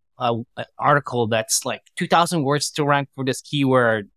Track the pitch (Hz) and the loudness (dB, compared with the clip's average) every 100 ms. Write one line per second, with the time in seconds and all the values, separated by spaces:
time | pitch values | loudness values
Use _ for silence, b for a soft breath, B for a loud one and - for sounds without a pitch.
0 | _ - 127 117 120 - 117 - 127 147 | _ -4 -2 -2 -6 -12 -14 -2 2 2
1 | - 123 113 113 113 - 131 107 _ - | 0 -2 0 -2 -2 -4 -4 -8 _ -8
2 | 175 170 170 175 135 147 - - 147 143 | 0 2 2 0 0 -2 -2 -2 0 0
3 | 139 - 131 120 - 147 135 127 120 110 | 0 -6 -6 -6 -6 -2 2 4 4 0
4 | 98 | -4